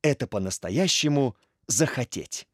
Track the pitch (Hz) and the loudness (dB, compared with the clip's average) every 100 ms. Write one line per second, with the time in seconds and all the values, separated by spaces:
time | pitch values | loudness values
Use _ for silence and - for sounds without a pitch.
0 | 151 139 117 104 95 - 87 107 185 - | 2 2 -2 -2 -2 -4 -4 0 2 2
1 | 151 147 131 - _ _ - - 156 - | 2 2 0 -2 _ _ -4 0 2 0
2 | 123 - - - - | -6 -6 -10 -12 -16